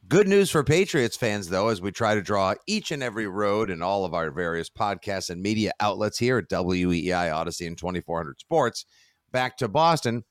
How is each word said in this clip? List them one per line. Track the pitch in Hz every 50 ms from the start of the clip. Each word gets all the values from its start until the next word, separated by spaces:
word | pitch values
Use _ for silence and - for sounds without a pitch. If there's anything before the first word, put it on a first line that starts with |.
| - -
Good | 147 190 -
news | 190 196 202 202 -
for | - 160 135
Patriots | 127 151 175 196 - - 151 120 113 -
fans, | - 127 110 104 104 95
though, | 85 92 92 101 113
as | 113 90
we | 90 101
try | 90 - 117 107 107
to | 107
draw | 90 82 104 98 95 95 101 - _
each | - 208 214 - -
and | 165 143
every | 131 120 101 113 110
road | 101 90 101 104 101 101 107 110 98
in | 90 80
all | 85 92 101 101 95
of | 87 80
our | 85 82 78
various | 69 85 87 85 85 82 80 -
podcasts | _ - 113 101 98 85 - 104 98 95 - -
and | 90 87
media | 92 104 110 107 107 92 - _
outlets | 104 104 98 98 104 104 - -
here | 120 123 131 113
at | 85 _
W | 95 87 92 87 92 90 90 90
E | 87 85 78 90 90
I, | 87 87 82
Odyssey, | 78 80 82 85 85 - 87
and | 85 85
twenty-four | - 85 90 90 87 - - 85
hundred | 82 82 73 67 _
Sports. | - _ 165 160 131 117 - - - _ _ _ _ _ _ _ _ _
Back | - 127 127 123 -
to | - 127
Boston. | 107 95 147 160 165 165 147 - 123 113 120 113 _